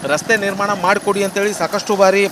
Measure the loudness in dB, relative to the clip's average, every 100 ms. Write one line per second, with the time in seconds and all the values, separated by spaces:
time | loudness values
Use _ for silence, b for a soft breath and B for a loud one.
0 | -2 -4 0 0 0 -2 -2 0 0 0
1 | 0 0 0 0 -2 -2 -4 -4 -4 4
2 | 4 4 0